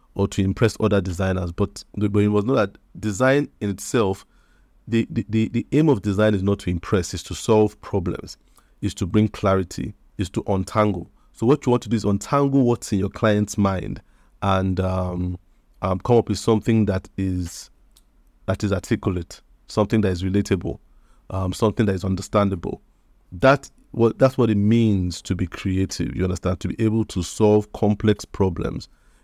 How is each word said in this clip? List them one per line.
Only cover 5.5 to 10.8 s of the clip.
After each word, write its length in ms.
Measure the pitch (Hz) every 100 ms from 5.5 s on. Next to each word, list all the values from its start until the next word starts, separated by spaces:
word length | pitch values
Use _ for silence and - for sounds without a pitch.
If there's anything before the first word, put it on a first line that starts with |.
| 113 -
aim 160 | 143 156
of 120 | 113
design 320 | 104 95 107
is 100 | 101
not 160 | 98 101
to 100 | -
impress, 440 | 87 - 101 85
it's 100 | 82
to 120 | - -
solve 440 | - 110 107 -
problems, 560 | - 101 90 - - - _ _ _ _
is 120 | 98
to 120 | - 90
bring 220 | 107 107
clarity, 680 | - 101 95 90 - - - _ -
is 120 | 95
to 140 | - -
untangle. 640 | 98 90 110